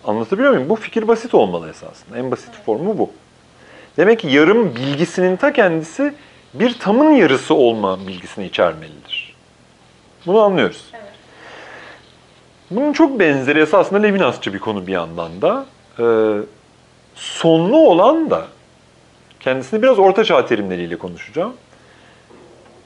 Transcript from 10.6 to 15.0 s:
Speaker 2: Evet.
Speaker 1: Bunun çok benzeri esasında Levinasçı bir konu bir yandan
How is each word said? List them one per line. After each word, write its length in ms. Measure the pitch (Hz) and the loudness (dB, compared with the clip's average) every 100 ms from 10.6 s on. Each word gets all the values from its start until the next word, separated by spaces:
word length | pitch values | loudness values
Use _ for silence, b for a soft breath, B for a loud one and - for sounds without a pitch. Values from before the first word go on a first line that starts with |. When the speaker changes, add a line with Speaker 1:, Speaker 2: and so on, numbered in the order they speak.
| 101 - - | -2 -4 -20
Speaker 2:
Evet. 120 | - - - _ B B B B B B B _ _ _ _ _ _ - | -20 -20 -20 _ B B B B B B B _ _ _ _ _ _ -10
Speaker 1:
Bunun 220 | 196 294 | -4 -2
çok 260 | 285 311 262 | 2 2 4
benzeri 400 | 165 139 127 151 | 2 2 0 2
esasında 380 | 156 196 165 196 | 4 2 2 2
Levinasçı 560 | 214 196 143 110 - | 2 2 0 -2 -8
bir 40 | 95 | -8
konu 280 | - 104 90 | -6 -6 -4
bir 60 | |
yandan 500 | 92 | -4